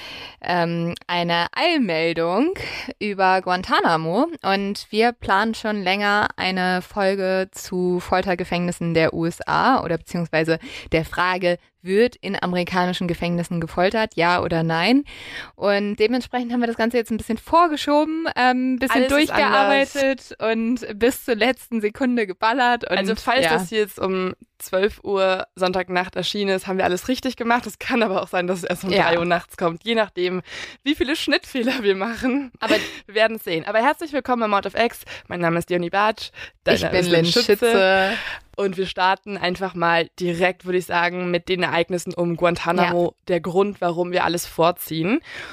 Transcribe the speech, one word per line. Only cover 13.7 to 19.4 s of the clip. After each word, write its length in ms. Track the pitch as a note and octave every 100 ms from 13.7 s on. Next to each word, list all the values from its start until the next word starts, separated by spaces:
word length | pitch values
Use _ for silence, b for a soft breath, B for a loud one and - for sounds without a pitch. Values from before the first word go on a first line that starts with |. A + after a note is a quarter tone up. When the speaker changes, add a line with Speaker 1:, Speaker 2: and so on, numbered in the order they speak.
| - F3+ A3 A3
Speaker 1:
ja 260 | - E3+ F3
oder 220 | F3+ E3+
nein? 400 | E3 E3 F3+ C4 D4 B B B B -
Und 400 | G3 G3+ G3+ G#3
dementsprechend 560 | G#3+ B3 - B3 A#3+
haben 80 | A#3+
wir 80 | A#3
das 80 | A#3
Ganze 200 | A3+ A#3+
jetzt 140 | A3+
ein 60 | A3
bisschen 220 | - A#3
vorgeschoben, 880 | - E4 F4 D4+ - D4 D#4 D#4+ E4 -
ähm, 380 | B3 B3+ B3+
ein 40 | B3+
bisschen 240 | C4 C#4
Speaker 2:
Alles 100 | B3+
ist 180 | C#4 D#4
Speaker 1:
durchgearbeitet 1040 | -